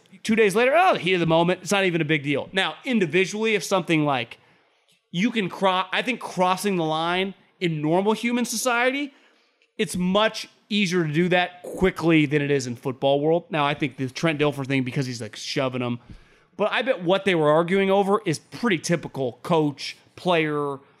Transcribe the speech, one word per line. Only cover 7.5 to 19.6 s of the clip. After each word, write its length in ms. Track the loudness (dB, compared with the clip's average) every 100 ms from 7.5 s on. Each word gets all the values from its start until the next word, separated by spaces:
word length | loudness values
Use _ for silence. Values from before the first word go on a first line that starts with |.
| -4
in 240 | -4 -2
normal 300 | 0 2 2
human 320 | 0 0 -2
society, 680 | -2 -2 -2 0 0 -2 -8 _ _ _ _ _ _ -6
it's 200 | -4 -2
much 500 | 0 2 2 -2 -16 _ -4
easier 360 | 0 2 0
to 80 | 0
do 160 | 2 2
that 340 | 2 0 -6
quickly 600 | -12 -2 -2 0 2 4 4
than 160 | 0
it 100 | 0
is 160 | 0 -2
in 80 | -8
football 440 | -8 -2 0 2
world. 260 | 2 0 0
Now, 160 | -2 -2
I 80 |
think 220 | -2 -4 -4
the 120 | -8
Trent 300 | -2 -2 0
Dilfer 260 | 0 -2
thing, 200 | -2 -2
because 200 | -2 -4 -4
he's, 140 | -6
like, 140 | -12
shoving 480 | -12 -8 -4 -4 -4
him, 160 | -6 -6 -10 -20 _ _ _ -4
but 140 | -2
I 120 | 0
bet 200 | -2 -2
what 220 | 0 0
they 100 | 2
were 160 | 2 4
arguing 400 | 4 4 2 4
over 300 | 2 2 0
is 140 | 0 -4
pretty 400 | _ -4 -2 -2
typical 640 | 0 -4 -4 -6 -6 -6
coach, 540 | 0 2